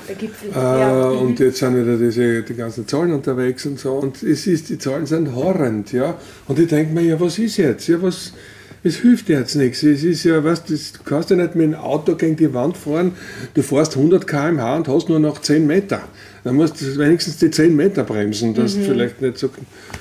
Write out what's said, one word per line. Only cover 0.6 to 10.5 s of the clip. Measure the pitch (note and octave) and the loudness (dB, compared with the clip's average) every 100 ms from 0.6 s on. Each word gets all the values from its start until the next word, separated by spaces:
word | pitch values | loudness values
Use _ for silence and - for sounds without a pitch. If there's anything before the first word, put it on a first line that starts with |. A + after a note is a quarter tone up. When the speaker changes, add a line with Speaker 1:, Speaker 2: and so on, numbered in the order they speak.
| B2+ C3 C3 C3 C3 | 0 2 2 2 2
Speaker 1:
mhm. | C3 | 2
Speaker 2:
und | B2+ A#2+ | 0 2
jetzt | C3 B2+ | 2 2
sind | B2+ B2 | 0 2
wieder | A#2 A#2 | 2 2
diese, | A#2+ A2+ A#2+ A2+ | 2 2 2 0
die | A2 A#2+ | -4 -8
ganzen | A2+ A2 G#2 | -8 -8 -4
Zahlen | C#3 F3 | 0 0
unterwegs | D3 C#3 B2+ B2+ B2+ D3 | 0 -2 -2 -2 -4 -8
und | C3+ | -6
so. | C3+ | -4
Und | C3+ C3+ - | -2 -4 -4
es | G3+ C#3+ G3+ | -2 0 0
ist, | E3 - | -2 -2
die | D#3+ | -6
Zahlen | C3+ C#3+ C#3+ | -4 -4 -2
sind | D#3+ D3 | -2 -2
horrend, | B2 E3+ F#3 B2+ G#2+ G2+ | -2 -2 0 0 -2 -4
ja. | B2+ D3 E3 - - - | -2 -2 -4 -14 -18 -4
Und | C3+ | 0
ich | E3 | 2
denk | D3+ D#3 | 2 2
mir, | E3 | 2
ja, | E3+ D#3+ | 2 2
was | F3+ F#3 | 0 -2
ist | A3 - | -2 0
jetzt? | D3+ G#2 - | 0 0 0
Ja, | E3+ | 0
was, | F#3 F#3 - - - - - - | 0 -4 -12 -18 -20 -20 -20 -4
es | F3 - | -4 2
hilft | B3 A#3+ - | 4 4 2
jetzt | C#3+ A#2 D3 | 0 0 0
nichts. | B2+ B2 | 0 2
Es | D3+ C#3+ | 2 2
ist | E3 D#3+ E3+ | 0 0 2
ja, | D#3+ | 2
weißt | D3+ | 2